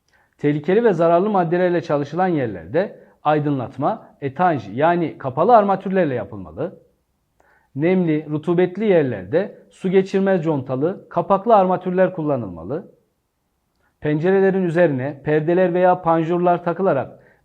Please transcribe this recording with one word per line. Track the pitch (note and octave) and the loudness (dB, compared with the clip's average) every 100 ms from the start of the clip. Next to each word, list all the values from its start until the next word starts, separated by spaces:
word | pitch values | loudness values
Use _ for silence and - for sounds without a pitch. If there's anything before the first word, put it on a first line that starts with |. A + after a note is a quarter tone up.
| _ _ _ _ | _ _ _ _
Tehlikeli | D3 D3+ D3+ F#3+ | -2 -2 0 2
ve | A#3+ | 2
zararlı | E3 E3 E3+ G3+ | 2 2 2 2
maddelerle | G3+ E3 F3 F3+ F3 | 0 0 0 0 0
çalışılan | - D3 C#3+ D#3+ F#3 | -2 -2 -2 -2 -2
yerlerde | D#3+ A#2+ F#2 E2 C#3+ G#3+ - - _ | 0 -2 -6 -4 -2 -2 -6 -20 _
aydınlatma, | D3 D#3 D3 C#3+ B2 B2 D3+ A3+ - _ | 0 0 0 -4 -6 -4 -4 -4 -10 _
etanj | C#3 B2+ F3+ D3+ G2 | -8 -2 0 0 -4
yani | A2 D#3 F3 D#3 - | -2 0 2 -2 -6
kapalı | C3 B2 F#3 A#3+ | -8 -2 4 4
armatürlerle | G3+ F#3+ G3 F#3+ D#3+ B2 | 4 0 -2 0 0 -2
yapılmalı. | G2 G#2 F2 E2+ E3 - _ _ _ _ _ _ _ _ _ C3+ | -6 -12 -14 -10 -10 -10 _ _ _ _ _ _ _ _ _ -4
Nemli, | D#3+ F#3+ E3+ D3+ D3+ | 0 2 2 -2 -4
rutubetli | D3+ D3+ F3 F3+ F3+ A3 | -6 -2 0 0 0 2
yerlerde | F3 C#3 G#2+ F2+ D3 G3+ - - | 2 2 -4 -4 -2 -2 -8 -20
su | _ F#3+ | _ 0
geçirmez | F#3+ F#3+ G3 G3 F#3+ | 2 2 0 0 0
contalı, | D#3 D3 B2+ C3 D#3 G3+ - | 0 -2 -4 -4 -4 -4 -8
kapaklı | - E3+ G3 A#3 A3 | -4 0 0 4 4
armatürler | F#3 F3+ F#3 F3+ F#3 | 4 0 -2 0 0
kullanılmalı. | F#3 D3+ C3+ G#2+ E2+ E2+ D3 - _ _ _ _ _ _ _ _ _ _ _ | 0 -4 -4 -6 -10 -10 -10 -12 _ _ _ _ _ _ _ _ _ _ _
Pencerelerin | D3+ D3+ F3 F#3+ F#3+ F#3+ | -4 -2 2 2 2 2
üzerine | F3+ D#3+ E3+ C3+ C3+ C#3+ | 0 2 2 2 -4 -6
perdeler | - D3+ D3+ F3 F#3 | -2 0 2 2 2
veya | F3 F3+ F3+ | 4 2 2
panjurlar | E3+ E3 D#3+ F3 F3 F3 | 2 0 0 0 2 0
takılarak | F3 E3 F#3+ C#3 - - _ _ | -2 -2 0 0 -4 -10 _ _